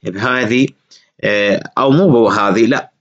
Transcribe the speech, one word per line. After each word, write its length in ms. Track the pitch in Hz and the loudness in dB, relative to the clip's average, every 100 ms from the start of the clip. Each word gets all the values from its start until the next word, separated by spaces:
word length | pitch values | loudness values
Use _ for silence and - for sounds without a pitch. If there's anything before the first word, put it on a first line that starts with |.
بهذه، 640 | 107 95 123 127 113 123 135 - _ - _ _ | -12 -6 -4 -2 0 0 0 -4 _ -20 _ _
آه، 500 | 107 104 101 95 - - | -4 0 0 -2 -4 -2
او 140 | 131 | 2
مو 340 | 147 190 120 110 | 2 4 2 2
بهذه، 400 | 107 101 101 113 | 0 0 0 0
لا، 260 | 139 - _ | 0 -6 _